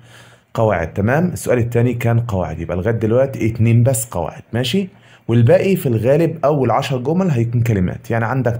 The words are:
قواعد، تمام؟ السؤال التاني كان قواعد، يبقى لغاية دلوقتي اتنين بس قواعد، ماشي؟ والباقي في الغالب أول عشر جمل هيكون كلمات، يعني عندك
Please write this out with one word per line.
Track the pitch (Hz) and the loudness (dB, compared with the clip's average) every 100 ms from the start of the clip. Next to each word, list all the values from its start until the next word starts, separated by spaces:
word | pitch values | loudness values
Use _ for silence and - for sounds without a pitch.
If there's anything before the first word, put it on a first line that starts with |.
| - - - - _ | -20 -20 -20 -20 _
قواعد، | - 110 92 82 | 0 2 2 -2
تمام؟ | - 101 139 180 | -2 0 0 0
السؤال | 160 - 123 | -4 -2 0
التاني | 117 120 120 | 0 0 0
كان | 120 120 117 | 0 0 0
قواعد، | 117 95 82 80 | 0 -4 -4 -6
يبقى | 82 87 | -6 -4
لغاية | 95 113 | -2 -2
دلوقتي | 107 117 135 - 113 | 0 2 0 0 -4
اتنين | 110 113 117 | 0 4 4
بس | 120 123 - | 4 0 -4
قواعد، | 87 80 - - | -6 -8 -10 -8
ماشي؟ | 110 127 190 190 - - - - | -6 -2 -2 -4 -10 -20 -14 0
والباقي | 117 120 185 190 190 | 2 6 4 4 0
في | 139 | 0
الغالب | 113 110 151 165 160 139 | 0 2 2 2 0 0
أول | 151 120 | 2 0
عشر | 117 147 131 | 0 -2 -4
جمل | 123 175 190 | -2 0 0
هيكون | 123 117 120 | 0 0 0
كلمات، | 113 101 90 - - | 0 0 0 -4 -4
يعني | 117 113 | -2 -2
عندك | 131 120 | -2 -2